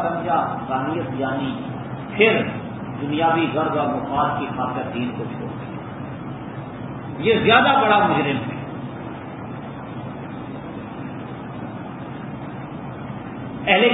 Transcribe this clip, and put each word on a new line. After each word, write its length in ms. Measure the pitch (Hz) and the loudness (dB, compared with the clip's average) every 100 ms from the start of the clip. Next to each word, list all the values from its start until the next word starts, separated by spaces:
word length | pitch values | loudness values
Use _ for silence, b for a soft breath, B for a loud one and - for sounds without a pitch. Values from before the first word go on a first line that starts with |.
سمجھا، 360 | 170 165 170 160 - | 2 0 2 2 2
حقانیت 640 | - - 131 143 165 156 131 | -2 -2 0 0 0 -2 0
جانی، 340 | 131 135 135 120 - - - - - - | 0 0 0 -2 -4 -6 -6 -6 -4 6
پھر 260 | 220 - - - - - - - | 6 6 2 -2 -6 -6 -6 -4
دنیاوی 440 | 143 151 165 165 151 | -2 4 4 6 4
غرض 240 | 151 160 143 | 2 2 2
اور 100 | 127 | 2
مفاد 520 | 127 - 139 143 - | 0 0 2 2 2
کی 60 | 135 147 | -2 -2
خاطر 260 | 143 135 123 | -2 -2 -4
دین 160 | 117 123 - | -2 -2 -2
کو 60 | - | -6
چھوڑ 180 | - - | -6 -6
دیا، 220 | - - - - - - - - - - - - - - - - - | -6 -8 -8 -8 -8 -8 -8 -8 -8 -8 -8 -10 -10 -8 -8 -8 0
یہ 140 | 180 214 | 4 6
زیادہ 280 | 196 240 277 269 | 8 8 8 6
بڑا 160 | 214 208 180 | 6 6 6
مجرم 300 | 151 143 127 - | 4 2 0 -2
ہے۔ 120 | - - - - - - - - - - - - - - - - - - - - - - - - - - - - - - - - - - - - - - - - - - - - - - - - - - - - | -6 -8 -8 -8 -8 -10 -10 -10 -10 -10 -10 -10 -10 -10 -10 -8 -8 -8 -8 -8 -10 -8 -10 -10 -8 -8 -8 -8 -8 -8 -8 -8 -8 -8 -8 -8 -8 -8 -8 -8 -8 -8 -8 -8 -8 -8 -8 -8 -8 -8 -4 4
اہل 160 | 196 240 | 6 8